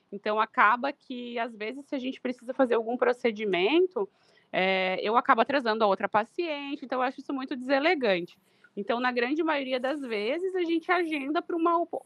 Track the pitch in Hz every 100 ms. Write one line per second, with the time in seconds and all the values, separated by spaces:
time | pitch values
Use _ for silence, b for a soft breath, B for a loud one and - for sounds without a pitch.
0 | _ 202 220 214 220 - 208 240 277 -
1 | - 247 240 233 240 220 214 262 277 285
2 | 254 262 247 247 233 262 254 226 220 247
3 | - 165 220 208 214 175 196 339 370 240
4 | 196 _ _ _ _ - 185 185 185 185
5 | 208 233 277 233 247 277 233 220 208 190
6 | 202 214 233 - 339 285 277 285 254 254
7 | 254 269 269 269 262 269 254 277 311 339
8 | 233 180 175 - _ _ _ - 202 233
9 | 254 247 247 302 320 294 262 262 254 302
10 | 262 214 214 311 370 370 339 330 330 359
11 | 330 302 269 311 - 349 330 339 330 -